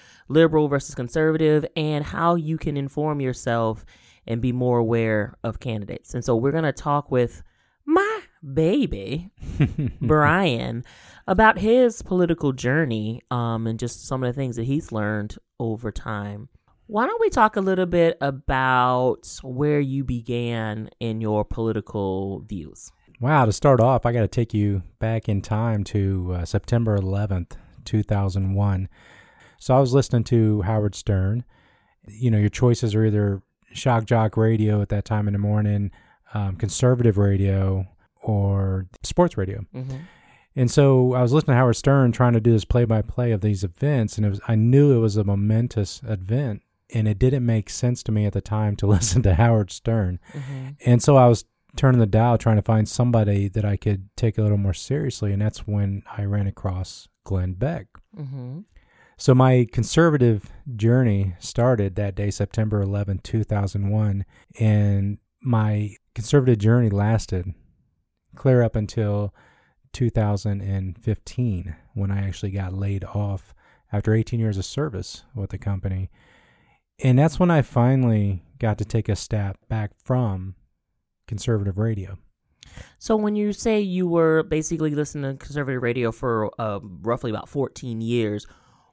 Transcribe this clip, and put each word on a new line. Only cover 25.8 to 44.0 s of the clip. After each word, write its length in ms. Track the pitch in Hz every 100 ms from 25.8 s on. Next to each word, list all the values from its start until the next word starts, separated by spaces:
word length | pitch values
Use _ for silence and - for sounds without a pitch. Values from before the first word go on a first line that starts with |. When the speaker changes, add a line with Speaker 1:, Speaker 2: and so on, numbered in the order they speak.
| 95
Speaker 2:
to, 480 | 104 98 95 90 87
uh, 80 | 85
September 500 | 107 - 120 113 101
eleventh, 600 | 95 98 104 92 85 - - -
two 180 | - 110
thousand 540 | - 101 98 95 95 95
one. 340 | 101 92 92 - - - - _ - _
So 160 | - 131
I 40 |
was 140 | 135
listening 300 | 135 - 120 110
to 380 | 117 110 107
Howard 320 | 95 110 104 -
Stern. 500 | - 98 95 117 - _ _ _ _ _ -
You 240 | 107 123
know, 80 | 110
your 100 | 104
choices 460 | - 123 113 113 104
are 100 | 110
either 380 | 104 104 98 - _ _
shock 320 | - - 117 107
jock 320 | 117 110 -
radio 440 | 110 113 107 104
at 80 | 101
that 160 | 104 -
time 220 | 107 104
in 60 |
the 60 | 101
morning, 520 | 104 107 104 104 101 - _ _ _ 107
um, 200 | 98 87
conservative 600 | 104 - 127 123 117 101
radio, 720 | 101 98 98 98 95 95 95 _ _ _
or 640 | - 104 98 98 95 95 92 -
sports 340 | - - 175 -
radio. 260 | 95 104 98
Speaker 1:
Mm-hmm. 240 | 127 131 131 175 _ _ _ _ 135
Speaker 2:
And 160 | 123
so 420 | - 139 131 127
I 80 | 127
was 100 | 123
listening 220 | 147 -
to 60 | 123
Howard 160 | 127 113
Stern 360 | 139 139 123
trying 220 | 113 123
to 60 | 117
do 120 | 113
this 140 | 113 -
play-by-play 640 | 123 117 110 - - 120
of 100 | 107
these 220 | 107 98
events, 540 | 95 - 139 139